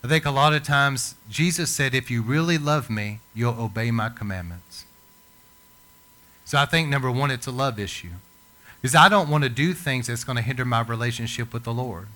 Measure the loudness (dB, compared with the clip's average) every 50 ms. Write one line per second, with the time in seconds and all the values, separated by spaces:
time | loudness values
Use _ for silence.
0 | 0 2 0 2 2 0 2 4 4 4 4 2 0 2 2 4 4 2 2 -2
1 | -6 -8 -10 -16 -18 -10 -2 0 0 2 2 0 -2 -2 0 0 0 2 0 0
2 | -2 0 -2 -2 0 2 2 2 2 2 0 0 2 2 0 0 0 -2 -4 -4
3 | -4 -6 -8 -10 -16 -14 -4 -2 0 0 0 0 -4 -4 -2 -2 0 0 0 0
4 | 0 -2 -4 -6 -6 -6 -6 -6 -8 -10 -12 -14 -16 -20 -20 -20 -20 -20 -20 -20
5 | -20 -20 -20 -20 _ -20 _ _ -20 _ _ -20 _ _ -20 _ _ _ -20 -20
6 | -20 -20 -20 -20 -20 -20 -20 -20 -10 -2 2 2 2 4 2 0 2 2 0 0
7 | 0 0 0 2 0 0 0 -4 -6 -8 -4 -2 -2 -2 -2 -4 -6 -6 -6 -10
8 | -12 -14 -16 -16 -18 -20 -20 -20 -20 _ -20 -20 -20 -20 -14 -6 -4 4 8 8
9 | 8 10 8 6 4 4 2 2 2 0 0 0 0 0 0 -2 -2 -2 -2 -2
10 | -2 -4 -6 -6 -6 -4 -2 -2 -2 -2 -2 -2 0 0 2 0 0 0 -2 -2
11 | -2 -4 -2 -4 -6 -6 -4 -6 -8 -6 -6 -8 -6 -4 -4 -4 -4 -6 -8 -10
12 | -12 -14 -16